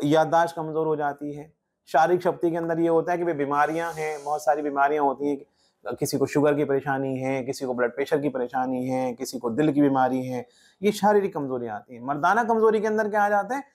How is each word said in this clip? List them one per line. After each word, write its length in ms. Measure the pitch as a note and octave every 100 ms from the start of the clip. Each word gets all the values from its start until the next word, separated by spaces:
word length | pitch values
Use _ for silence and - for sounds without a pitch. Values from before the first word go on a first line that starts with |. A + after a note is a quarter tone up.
| D3
याददाश्त 500 | D#3 D#3+ E3 E3+ E3+
कमज़ोर 320 | D#3 D#3 D#3
हो 80 | D3+
जाती 380 | C#3+ C#3 D3
है। 180 | D3 D#3+ _ _ _ _
शारीरिक 320 | E3+ E3 F3
शक्ति 280 | F3+ E3+ E3+
के 60 | E3+
अंदर 220 | E3 E3
ये 80 | E3
होता 220 | E3 D#3
है 60 | F3
कि 60 |
भाई 100 | F3 D3
बीमारियां 580 | C#3 C#3+ D3+ D#3+ E3+
हैं, 300 | D#3 D#3 D3+
बहुत 200 | C#3+ D3+
सारी 180 | D#3 D3
बीमारियां 440 | D3 C#3 C#3+ D3+ C#3+
होती 240 | C3 C#3+
हैं, 80 | C#3 - _ _ _ G#2 B2
किसी 220 | - C3+
को 80 | C3+
शुगर 280 | D3 D3
की 100 | C#3+
परेशानी 520 | C3+ C#3 C3 C3+ C3+ C3
है, 240 | C3 C3+
किसी 220 | B2+ B2+ C3
को 80 |
ब्लड 180 | B2 A#2+
प्रेशर 280 | B2+ C#3 D3+
की 80 | C#3
परेशानी 560 | C3 A#2+ C3 B2+ B2+ B2+
है, 280 | C3 B2+
किसी 260 | A#2 C3 B2+
को 100 | A#2
दिल 220 | A2+ D#3
की 100 | C#3+
बीमारी 420 | C#3+ C3+ C3 C3
है, 220 | B2+ B2 - _ _ -
ये 100 | G3+
शारीरिक 400 | G#3 G3+ G#3 F#3+
कमजोरियां 420 | D#3+ C#3 B2+ A#2 G#2
आती 200 | - A#2+
हैं। 60 |
मर्दाना 400 | B2+ D3 E3+ G#3+
कमजोरी 380 | A3+ A3+ A3 G#3+
के 60 | G#3+
अंदर 220 | G#3+ G#3
क्या 140 | G#3
आ 60 | G#3
जाता 260 | G3+ G3+ C4+
है 60 | -